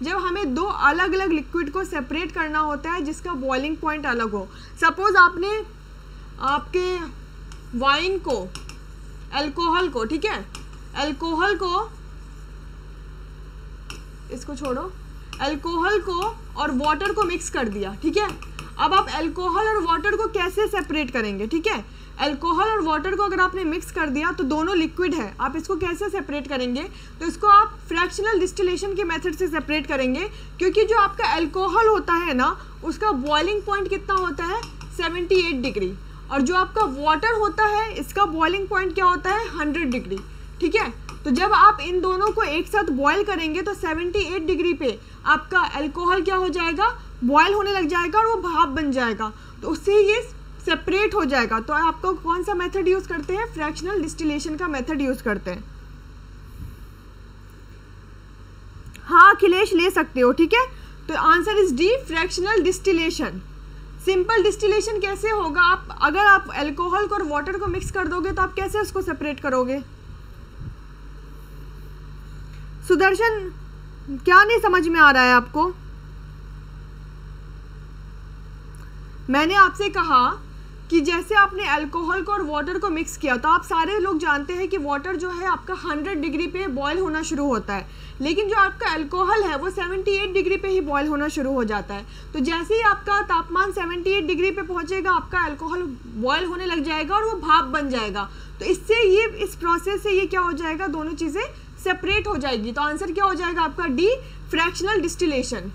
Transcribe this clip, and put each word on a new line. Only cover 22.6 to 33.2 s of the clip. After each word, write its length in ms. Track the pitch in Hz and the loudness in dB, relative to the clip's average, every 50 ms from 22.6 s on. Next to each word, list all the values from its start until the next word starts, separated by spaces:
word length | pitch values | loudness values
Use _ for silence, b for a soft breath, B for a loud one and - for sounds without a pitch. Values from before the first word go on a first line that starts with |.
| 403 440 | 2 2
और 120 | 440 415 | 2 2
water 340 | 320 320 302 302 302 370 381 | 2 2 0 0 0 0 0
को 80 | 359 415 | 0 0
अगर 160 | 392 381 370 | 2 2 2
आपने 240 | 370 370 370 381 359 | 2 2 2 0 -2
mix 280 | 311 330 359 - - | -2 -2 -4 -6 -6
कर 180 | - 359 311 294 | -4 -2 -2 -2
दिया 220 | 254 294 320 359 | 0 0 0 -2
तो 120 | 339 370 320 | -2 -2 -2
दोनों 320 | 254 302 311 320 370 403 | 0 0 0 0 2 2
liquid 380 | 330 320 - - - 370 349 302 | 2 0 0 0 -2 0 0 0
है, 220 | 320 311 285 - - | -2 -2 -4 -4 -4
आप 160 | 247 277 277 | -4 -4 -4
इसको 200 | 320 311 - 381 | -4 -4 -4 -2
कैसे 340 | 311 370 339 339 - 403 392 | -2 -2 -2 -2 -2 -4 -4
separate 380 | 392 392 - - 285 294 - | -4 -4 -4 -4 -6 -6 -4
करेंगे? 360 | 277 285 254 254 247 247 277 339 392 B B B B B B | -4 -4 -2 -2 -2 -2 -4 -6 -8 B B B B B B
तो 60 | 320 | -6
इसको 220 | 339 330 - 427 | -6 -4 2 6
आप 300 | 415 403 415 440 440 - - - | 8 8 8 8 4 0 -10 -8
fractional 520 | - 330 339 359 359 - - 403 440 427 339 | -4 -2 0 0 0 -2 -2 0 2 2 2
distillation 560 | 370 359 - - 370 359 359 - 381 403 392 | 2 0 0 0 0 0 0 0 -2 -4 -2
के 80 | 370 403 | -2 -2
method 320 | 339 330 311 - 359 302 | -2 -2 -2 -4 -4 -2
से 120 | 302 370 | -2 -2
separate 400 | 320 320 311 - - 302 311 - | -2 -2 -2 -2 -2 -2 -2 -2
करेंगे, 420 | - 294 262 262 254 254 302 392 415 B B B B B B | -2 -2 0 0 0 0 -2 -4 -6 B B B B B B
क्योंकि 240 | 349 370 359 415 415 | 2 2 4 4 4
जो 120 | 415 453 | 6 6
आपका 360 | 440 403 392 - - 453 - - | 4 4 2 2 0 -2 0 0
alcohol 520 | 320 330 285 349 370 381 392 330 453 453 | 0 0 -2 -2 0 0 2 4 6 6
होता 260 | 440 427 - - 349 339 | 6 6 4 2 2 0
है 200 | 339 349 330 262 | 0 0 0 0
ना, 240 | 247 262 320 381 - B B B B - | 2 2 2 0 -2 B B B B -6
उसका 280 | 330 - - 427 427 | -6 -4 0 0 0
boiling 500 | 311 247 | 0 0